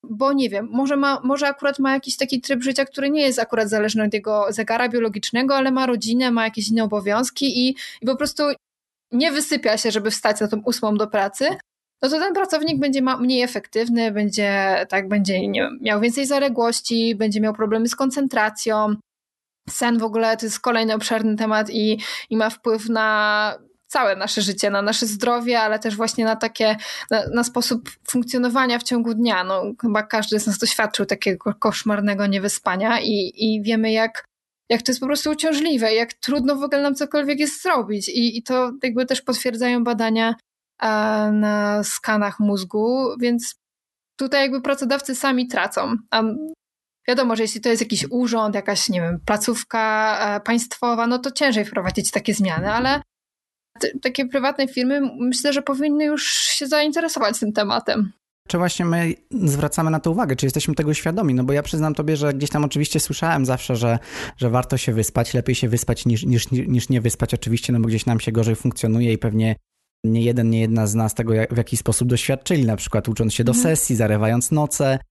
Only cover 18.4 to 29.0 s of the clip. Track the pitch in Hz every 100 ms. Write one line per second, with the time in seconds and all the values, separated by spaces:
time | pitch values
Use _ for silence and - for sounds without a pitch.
18.4 | 214 214 226 214 214 214 _ _ _ _
19.4 | _ _ - - 240 233 226 220 226 226
20.4 | 226 - 247 233 226 220 214 226 220 214
21.4 | 220 214 214 - 214 214 - - - 220
22.4 | 220 220 240 220 220 226 220 214 214 208
23.4 | 214 - - _ _ - 226 190 196 -
24.4 | 196 190 208 202 202 214 226 208 240 240
25.4 | 233 240 220 214 226 208 226 - 220 220
26.4 | 226 - 220 214 - - - 220 - 233
27.4 | 240 - 233 233 - - - 247 240 254
28.4 | 247 247 254 240 - 240